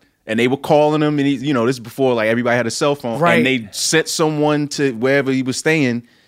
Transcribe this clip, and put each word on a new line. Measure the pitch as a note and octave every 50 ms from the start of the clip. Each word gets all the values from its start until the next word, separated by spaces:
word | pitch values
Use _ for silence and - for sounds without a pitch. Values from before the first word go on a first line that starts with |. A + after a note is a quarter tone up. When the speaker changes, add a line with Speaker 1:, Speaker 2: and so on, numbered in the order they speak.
| _ _ _ _ _
Speaker 1:
And | - A2 A2+
they | A#2+
were | B2+ C3
calling | C#3 - - D#3+ D3 D3+ D3+ D3+ D3+
him, | D3+ D3+ D3+ D3
and | C#3
he, | C#3+ C#3+
you | A#2 B2+ D3 D3
know, | B2 -
this | - C3+
is | B2
before, | A#2 A#2+ - - C3+ C3 B2
like, | A2+ G#2+ A2
everybody | A2+ A#2+ A#2+ A#2+ A#2+
had | B2 A#2
a | A2+
cell | A2+ - D#3 D3 C#3+
phone. | - - A#2+ A2+ B2
Speaker 2:
Right. | E3 E3+ E3+
Speaker 1:
And | E3+ -
they | C3 C3 B2+ A2 G2+
sent | - - - - D#3+ D#3+ D#3+
someone | - - - D#3+ D#3 D#3 D3 D3 D3+ D3+ D3 D3 C#3+
to | - - D3 C#3 A#2
wherever | A2 A#2+ C3 C#3 C#3+ C3 C3+
he | C3+ C3
was | C3 C3 B2
staying, | - - D#3 D#3+ D#3+ C#3 B2 A#2+ A#2+ A#2+ _ _ _ _